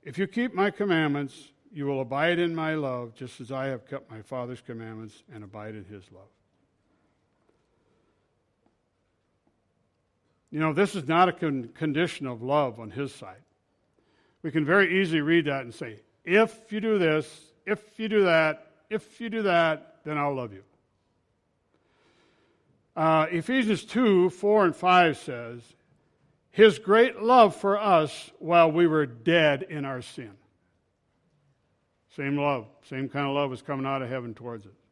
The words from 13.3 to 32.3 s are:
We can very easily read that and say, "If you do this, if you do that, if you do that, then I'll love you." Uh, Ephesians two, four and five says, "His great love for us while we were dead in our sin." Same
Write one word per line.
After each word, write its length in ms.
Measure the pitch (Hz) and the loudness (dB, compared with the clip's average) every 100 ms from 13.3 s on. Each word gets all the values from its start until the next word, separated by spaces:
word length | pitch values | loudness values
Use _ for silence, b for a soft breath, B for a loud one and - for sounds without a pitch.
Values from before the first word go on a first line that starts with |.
| 90 _ _ _ _ _ _ _ _ _ _ | -20 _ _ _ _ _ _ _ _ _ _
We 80 | 160 | -4
can 140 | 156 | -2
very 360 | 147 190 185 185 | 2 4 4 2
easily 200 | 185 160 | 2 0
read 240 | 147 170 | 2 2
that 180 | 147 139 | 2 -4
and 120 | 120 | -6
say, 260 | 113 123 107 _ _ | -12 -14 -14 _ _
"If 480 | - 190 220 - _ | 0 2 2 -2 _
you 80 | 208 | -6
do 180 | 220 214 | -2 0
this, 540 | 165 156 151 - _ _ - | 2 0 -4 -14 _ _ -8
if 340 | 208 _ - | -8 _ -10
you 80 | 220 | -2
do 160 | 214 | 2
that, 420 | 190 160 156 156 - _ _ | 4 4 2 -2 -12 _ _
if 300 | 214 - - | -10 -10 -12
you 100 | 233 | -8
do 120 | 226 | -4
that, 640 | 202 170 165 156 - _ | 2 2 2 0 -8 _
then 140 | 147 151 | -8 -4
I'll 160 | 143 | -4
love 180 | 135 120 | -4 -8
you." 120 | 98 98 _ _ _ _ _ _ _ _ _ _ _ _ _ _ _ _ _ _ _ _ _ _ | -14 _ _ _ _ _ _ _ _ _ _ _ _ _ _ _ _ _ _ _ _ _ _ _
Uh, 320 | - 160 160 156 | -2 2 2 2
Ephesians 540 | 175 160 262 220 202 | -2 -2 -2 0 -2
two, 440 | - 226 247 190 180 | -2 0 4 4 2
four 380 | - 202 214 185 | 0 0 2 2
and 100 | - | 0
five 400 | 180 180 170 143 | 4 6 4 0
says, 460 | - 123 117 120 - _ _ _ _ _ _ _ _ | -8 -12 -12 -16 -20 _ _ _ _ _ _ _ _
"His 280 | - 214 180 | 6 6 6
great 440 | - 214 247 196 | 2 4 4 2
love 340 | 220 254 214 - | 4 6 6 4
for 220 | 202 202 | -2 0
us 520 | 208 175 156 - - _ | 4 4 2 -6 -18 _
while 320 | 160 170 165 | 2 6 6
we 160 | 156 175 | 6 4
were 200 | 156 143 | 4 0
dead 560 | 117 165 170 151 139 | -2 2 4 4 2
in 240 | 190 151 139 | -4 -10 -8
our 160 | 127 | -10
sin." 340 | 117 - 117 101 _ _ _ _ _ _ _ _ _ _ _ _ _ _ _ _ _ | -12 -16 -16 -18 _ _ _ _ _ _ _ _ _ _ _ _ _ _ _ _ _
Same 260 | - 139 | -8 -4